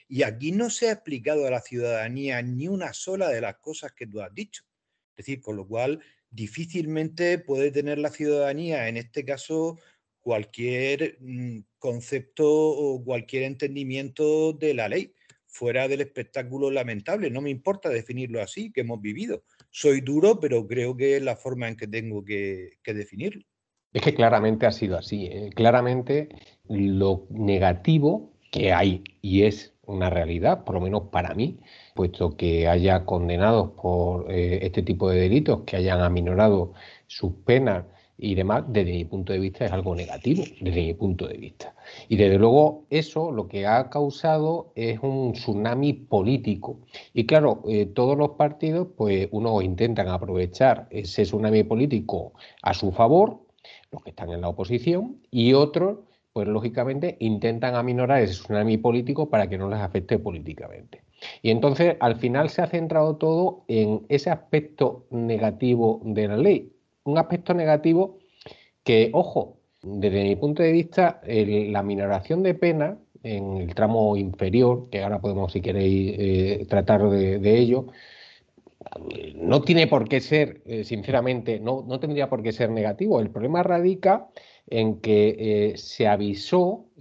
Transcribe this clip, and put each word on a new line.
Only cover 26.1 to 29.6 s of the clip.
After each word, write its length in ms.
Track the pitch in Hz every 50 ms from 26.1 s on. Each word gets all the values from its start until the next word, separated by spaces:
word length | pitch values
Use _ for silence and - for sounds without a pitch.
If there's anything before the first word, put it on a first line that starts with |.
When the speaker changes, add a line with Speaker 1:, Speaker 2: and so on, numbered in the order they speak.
| 139 151 151 151 - - - - _ _ _ -
Speaker 2:
lo 600 | 107 98 98 98 95 95 98 98 95 92 - -
negativo 1040 | 107 110 107 101 98 92 92 90 87 90 - - 160 156 139 151 185 220 - - _ _ _ -
que 220 | - - 104 98 90
hay, 320 | 87 95 98 90 90 - - _ _
y 220 | - 98 95 98 101
es 300 | 110 107 -